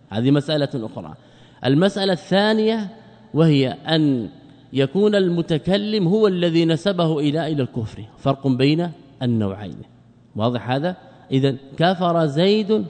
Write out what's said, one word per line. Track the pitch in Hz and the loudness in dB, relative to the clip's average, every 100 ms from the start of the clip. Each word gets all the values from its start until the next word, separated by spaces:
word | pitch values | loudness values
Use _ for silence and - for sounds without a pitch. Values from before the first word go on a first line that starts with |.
| - | -10
هذه | 104 127 | -2 2
مسألة | 147 139 170 139 | 2 0 -2 -2
أخرى. | 135 107 113 78 78 - - - - | -4 -8 -12 -14 -16 -20 -20 -20 -6
المسألة | 127 143 196 202 196 | 0 2 2 0 -2
الثانية | 180 - 190 214 220 220 226 202 - - - - | -2 0 0 2 2 0 -2 -6 -14 -20 -20 -6
وهي | 143 165 139 131 | 2 4 4 2
أن | - - 160 147 127 101 - - - - | -2 -2 0 2 0 -4 -12 -20 -20 -6
يكون | 131 135 190 214 | -2 0 2 2
المتكلم | 202 185 170 165 160 - 202 214 214 170 | 2 2 0 -2 -2 0 -2 0 0 2
هو | 220 208 | 2 2
الذي | 180 175 165 | 2 0 2
نسبه | 165 160 202 180 160 156 | 2 0 -2 0 0 0
إلى، | 147 151 156 | 0 -2 -2
إلى | 147 | -2
الكفر، | 123 120 110 - 107 - | -4 -6 -8 -10 -18 -6
فرق | 139 135 139 | -4 -2 0
بين | 123 139 156 175 147 - - | 2 2 2 -2 -8 -18 -6
النوعين. | 127 113 101 95 98 - - - _ _ _ - | -2 0 -2 -4 -10 -14 -20 -20 _ _ _ -4
واضح | 117 123 117 | -2 -2 -4
هذا؟ | 135 170 180 - - - | -4 -4 -8 -14 -20 -4
إذن | 135 135 131 - - | 0 0 -2 -8 -2
"كفر | 170 185 175 170 156 | 0 2 0 2 0
زيد" | 143 190 214 202 214 | 2 2 2 2 -2